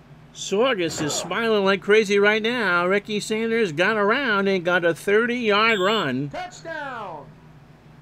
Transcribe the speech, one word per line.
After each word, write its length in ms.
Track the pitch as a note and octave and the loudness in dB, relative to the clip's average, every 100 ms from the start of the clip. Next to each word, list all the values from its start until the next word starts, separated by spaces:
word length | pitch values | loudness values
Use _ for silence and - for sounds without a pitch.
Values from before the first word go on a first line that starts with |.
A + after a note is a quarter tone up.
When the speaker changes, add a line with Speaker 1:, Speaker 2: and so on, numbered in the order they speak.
| - - - | -20 -20 -20
Speaker 1:
Saugus 680 | - - G3 C4 G#3+ E3 D3+ | -14 -4 0 0 0 -2 -2
is 120 | D3+ | -4
smiling 520 | C#3+ E3+ F#3+ A3+ G#3+ | -4 -4 -2 0 2
like 160 | F#3+ G3 | 2 0
crazy 380 | - G#3+ G3+ G3+ | 4 2 4 4
right 240 | G#3 A3 | 4 2
now. 420 | A3 B3 G3+ F3 F3+ | 0 -2 0 2 2
Ricky 340 | G3+ G3+ G#3 | 0 -2 -6
Sanders 500 | - A3 A3+ A3+ G3+ | -4 -4 -2 0 -2
got 260 | D3 F#3+ A3 | 0 0 2
around 520 | G3+ B3+ C4 G3+ G3 | 2 0 0 0 2
and 160 | F#3+ | 0
got 200 | E3+ F3+ | 2 2
a 80 | E3+ | 2
thirty-yard 840 | D#3+ - G#3 A#3+ B3 A3 G3+ A3+ G#3+ | 0 2 2 2 0 0 2 4 2
run. 520 | F#3 A3 D3+ B2+ C#3+ | 2 0 0 -4 -6
Speaker 2:
Touchdown. 960 | - F4+ - E4 D#4 C#4 A#3+ G3 D#3 C3 - - - - - - - | -8 -12 -14 -12 -10 -10 -10 -12 -14 -18 -20 -20 -20 -20 -20 -20 -20